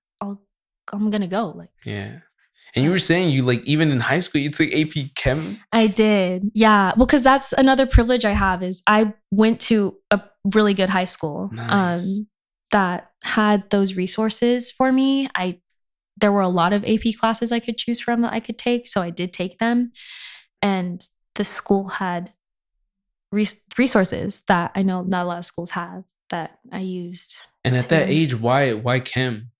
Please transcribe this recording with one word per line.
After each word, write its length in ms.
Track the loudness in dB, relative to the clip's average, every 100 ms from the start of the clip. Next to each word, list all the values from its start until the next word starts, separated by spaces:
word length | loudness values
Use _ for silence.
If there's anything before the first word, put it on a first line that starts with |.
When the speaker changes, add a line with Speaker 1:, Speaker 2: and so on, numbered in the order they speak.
| _ _
Speaker 1:
I'll, 200 | -10 -10 _ _ _ _ -12
I'm 160 | -4 -2
gonna 180 | 0 -2
go." 220 | -4 -4
Like, 220 | -8 -20 _ -10
Speaker 2:
Yeah. 340 | -10 -10 -14 _ _ _ _ -6 0
And 100 | 2
you 60 |
were 80 | 2
saying 320 | 2 2 2
you, 120 | 2
like, 200 | 2 0 0
even 240 | 2 2
in 80 | 2
high 200 | 0 -2
school, 220 | 0 -2
you 100 | -2
took 180 | -2 0
A 140 | 0 -2
P 240 | -4 -8 -4
Chem? 420 | -2 -2 -4 -12 _
Speaker 1:
I 160 | 2 2
did. 640 | 4 4 4 0 -2 -4
Yeah. 400 | 2 4 4 4 4
Well, 120 | 4
'cause 160 | 6
that's 280 | 6 4 2
another 340 | 4 4 4 4
privilege 360 | 4 4 2 2
I 80 |
have 280 | 0 0 -2
is 220 | -4 -2 2
I 280 | 2 2 -2 _
went 280 | 2 2 4
to 360 | 2 2 0 -4 _
a 100 | -2 -2 _ 0
really 220 | 2 4 2
good 140 | 0
high 140 | 0 -2
school, 440 | -4 -6 -8 -8
Speaker 2:
Nice. 200 | -8 -2 0 0 -2 -4
Speaker 1:
um, 220 | -4 -8 _ _ _ _
that 400 | 0 0 -4 -10 _
had 440 | -4 0 2 2 0
those 240 | 0 0 0
resources 760 | -2 -2 -2 0 0 0 -2
for 200 | 0 0
me. 360 | 2 2 0 -2 -4
I, 260 | -6 -8 _ _ _ _ _ 0
there 160 | 2
were 100 | 4
a 60 | 2
lot 220 | 2 2
of 100 | 0 0
A 140 | 0
P 120 | 0
classes 400 | 0 -2 -2 -2
I 80 | -2
could 180 | -4 -6
choose 200 | -4 -4
from 220 | -2 -2
that 120 | -2
I 60 | -4
could 200 | -8 -6
take. 280 | -2 -2 -2
So 140 | -2
I 80 | -4
did 240 | -6 -8
take 240 | -4 -6 -2
them. 340 | 0 0 -2 -8 -20 -18 -18 -20 _ _
And 400 | -2 0 -4 -8 -12 _ _ -4
the 80 |
school 440 | -2 -2 0 -2 -2
had 460 | -6 -6 -6 -8 _ _ _ _ _ _ _ _ _ _
res-, 320 | -2 -2 -4 _ 0
resources 640 | 2 2 0 -2 -8 -8 -2
that 240 | 0 0 -2
I 80 |
know 180 | -2 -2
not 220 | -4 -4 -4
a 20 |
lot 120 | -4
of 60 | -6
schools 260 | -6 -8
have 320 | -8 -10 -14 -18 _ _
that 300 | -10 -10 -16 -14
I 100 | -10
used 520 | -8 -8 -10 -12 -12 -16 -20 _
Speaker 2:
And 120 | -2 -2
at 60 |
Speaker 1:
to 60 | 2
Speaker 2:
that 200 | 0 2
age, 260 | 2 0 0
why, 340 | 0 2 0
why 260 | -2 -2 -2
chem? 520 | -2 -4 -4 -6 -14